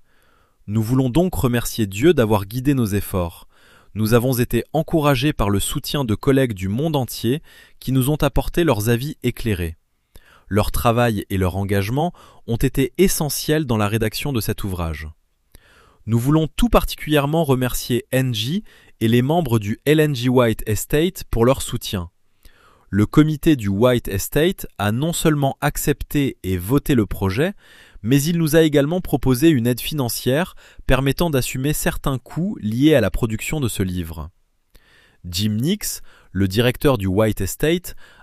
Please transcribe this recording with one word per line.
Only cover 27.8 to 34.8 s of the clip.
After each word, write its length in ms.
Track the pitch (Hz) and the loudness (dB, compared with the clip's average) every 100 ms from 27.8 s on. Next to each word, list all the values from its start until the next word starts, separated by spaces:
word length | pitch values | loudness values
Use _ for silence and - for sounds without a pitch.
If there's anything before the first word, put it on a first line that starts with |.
| - - | -20 -8
mais 180 | 104 139 | 0 2
il 160 | 147 170 | 2 0
nous 180 | 160 160 | 2 4
a 60 | |
également 400 | 160 143 139 185 | 4 4 2 -2
proposé 480 | - 143 131 123 165 | -2 0 0 4 4
une 160 | 139 117 | 4 2
aide 160 | 120 | -2
financière 720 | - 156 117 - 123 139 185 - - - - | -4 -4 -4 -4 -2 0 -2 -8 -20 -8 0
permettant 460 | 131 139 131 175 | 2 2 0 0
d'assumer 420 | 135 - 127 139 | 0 -2 -2 -2
certains 460 | 151 175 - 156 131 | -2 -2 -2 -4 -4
coûts 360 | - 151 190 214 | -6 -6 -6 -4
liés 320 | 107 113 151 | -4 2 6
à 80 | 143 | 6
la 80 | 98 | 4
production 500 | - 117 110 - 156 | 0 -2 -4 -4 -4
de 80 | 120 | -2
ce 140 | - | -2
livre. 480 | 95 90 82 80 76 _ _ _ _ - | -4 -4 -6 -8 -14 _ _ _ _ -20